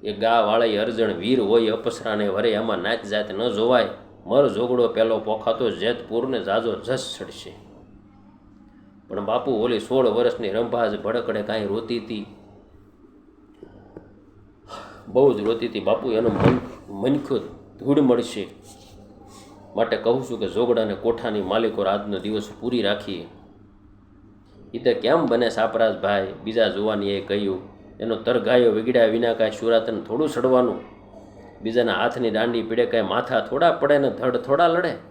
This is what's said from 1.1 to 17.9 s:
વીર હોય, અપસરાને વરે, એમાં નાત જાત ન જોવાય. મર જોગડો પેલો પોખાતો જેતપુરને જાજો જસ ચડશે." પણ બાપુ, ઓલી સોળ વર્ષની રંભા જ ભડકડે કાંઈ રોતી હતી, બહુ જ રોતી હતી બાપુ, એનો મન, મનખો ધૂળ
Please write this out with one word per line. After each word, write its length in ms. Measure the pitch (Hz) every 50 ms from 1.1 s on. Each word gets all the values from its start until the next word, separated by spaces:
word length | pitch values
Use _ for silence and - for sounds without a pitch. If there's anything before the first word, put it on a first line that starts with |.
| 95
વીર 260 | 85 90 110 131 127
હોય, 280 | 117 - 110 117 113 110
અપસરાને 600 | 107 110 - 120 113 - - 117 107 104 104 101
વરે, 220 | 95 98 110 120
એમાં 280 | 110 104 117 113 107 90
નાત 260 | 87 101 117 113 -
જાત 260 | 104 101 107 104 107
ન 180 | 95 98 113 123
જોવાય. 400 | 107 101 110 120 127 123 110 92 - - - - - - -
મર 220 | 87 104 135 143 131
જોગડો 400 | 98 104 120 123 127 123 120 113
પેલો 300 | - 107 110 113 113 107
પોખાતો 520 | 107 107 107 110 - 117 113 - 131 113
જેતપુરને 760 | 101 85 92 113 120 117 - - 107 117 120 131 135 113 92
જાજો 300 | 92 98 113 113 120 101
જસ 420 | 87 - 107 127 127 - - - -
ચડશે." 520 | 101 90 - - - - - - - - - - - - - - - - - - - - - - _ - - - - - - - - - - - - -
પણ 160 | - 101 101
બાપુ, 280 | 101 110 123 123 139 127
ઓલી 260 | 110 110 123 120 107
સોળ 300 | 101 - 123 131 131 117
વર્ષની 420 | 104 113 123 123 - 101 117 101
રંભા 360 | 95 110 117 113 120 120 117
જ 160 | 110 104 104 98
ભડકડે 400 | 101 113 120 117 120 110 107 101
કાંઈ 240 | - 107 110 104
રોતી 320 | 98 98 110 113 - 120 117
હતી, 280 | 107 - 120 104 101 - - - - - - - - _ _ - - - _ _ - - _ - _ - _ _ - _ - _ - - - - - - - - - - - - - - - - - - - _ _ - - - - - - - - -
બહુ 240 | 98 123 135 143 120
જ 120 | 104 101
રોતી 240 | 107 117 113 120 117
હતી 120 | 104 107
બાપુ, 300 | 90 95 107 - - 131
એનો 180 | 113 110 117 117
મન, 300 | 104 101 - - 127 127 - - - - - -
મનખો 500 | 101 98 98 127 139 147 - - 139 113 - - - - - - - -
ધૂળ 220 | - 127